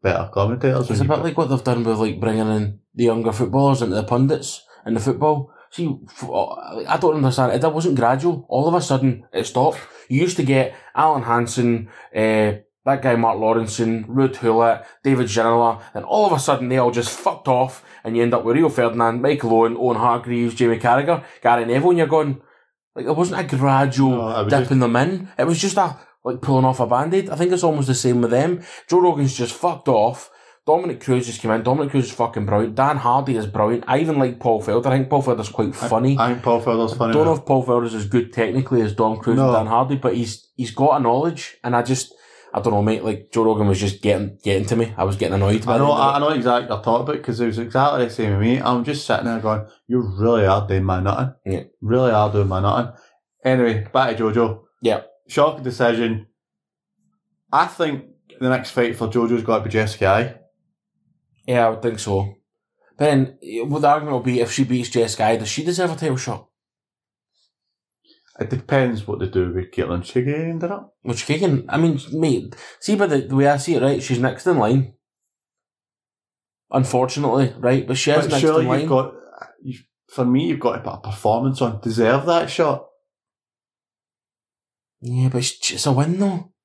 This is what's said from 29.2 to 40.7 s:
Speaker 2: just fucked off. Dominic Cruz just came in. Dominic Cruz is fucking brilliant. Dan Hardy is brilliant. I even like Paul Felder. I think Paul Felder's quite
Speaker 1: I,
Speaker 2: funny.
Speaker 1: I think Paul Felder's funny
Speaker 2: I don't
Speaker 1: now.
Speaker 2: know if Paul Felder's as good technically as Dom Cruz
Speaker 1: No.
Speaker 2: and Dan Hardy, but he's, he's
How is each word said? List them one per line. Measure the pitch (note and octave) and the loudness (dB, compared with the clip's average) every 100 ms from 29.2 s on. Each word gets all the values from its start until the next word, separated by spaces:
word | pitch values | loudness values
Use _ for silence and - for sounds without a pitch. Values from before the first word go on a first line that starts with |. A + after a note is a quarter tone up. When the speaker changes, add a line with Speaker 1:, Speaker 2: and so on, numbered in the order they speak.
| C#3 | -2
Speaker 2:
just | B2+ A#2+ | -2 -6
fucked | - F3 D#3 - | -2 -4 -2 0
off. | A#2 A2 B2+ - _ - _ | 2 2 -2 -16 _ -20 _
Dominic | - D#3+ F3+ C#3 | 0 0 0 -8
Cruz | - B2+ A#2+ | -2 -2 -2
just | G#2 | -6
came | A2+ | -2
in. | A2 | 0
Dominic | A2 C#3 C#3+ | 0 0 0
Cruz | C3+ | -2
is | A#2+ | -2
fucking | - A2+ - G2+ | -2 -4 -2 -2
brilliant. | G#2 A2 G#2+ | 0 0 0
Dan | C3+ C#3 | 0 2
Hardy | A#2+ B2+ C3+ A#2 | 0 0 0 -4
is | G#2+ | -4
brilliant. | G#2+ G#2+ A#2 - | -2 0 0 0
I | C3+ | 0
even | E3 D3 | 0 0
like | C3 A#2+ | 0 -2
Paul | B2 A2 | 0 0
Felder. | G#2+ A2 C3 | 0 0 2
I | |
think | C3 C3 | 0 2
Paul | C#3+ | 0
Felder's | C3 A#2 G#2+ | 0 -2 -2
quite | - - | -4 -4
Speaker 1:
I, | - A#2 | -2 -2
Speaker 2:
funny. | A2+ B2+ C3+ | 0 2 2
Speaker 1:
I | B2+ | 0
think | B2 | 0
Paul | A#2+ A#2 | 0 0
Felder's | A#2+ A2+ A2+ | 2 0 0
funny | A2+ A#2 | -2 0
Speaker 2:
I | |
don't | A2+ D#3+ | 2 2
Speaker 1:
now. | |
Speaker 2:
know | D#3 | 0
if | - | 0
Paul | C3+ B2+ | 0 2
Felder's | A#2+ A#2 | 0 0
as | A2+ G#2 | -4 0
good | A#2 A#2 | 0 0
technically | - A2+ A#2+ C3 B2 | -2 -2 0 0 0
as | A2 | 0
Dom | G2+ A2 A2 | 0 0 0
Cruz | - B2+ | 0 2
Speaker 1:
No. | C3+ | 4
Speaker 2:
and | A2+ | 2
Dan | G#2+ | 2
Hardy, | A#2 C3 C#3 | 0 0 0
but | C3 | -2
he's, | A#2+ A2+ - _ | -2 -4 -8 _
he's | - A#2 | -10 -8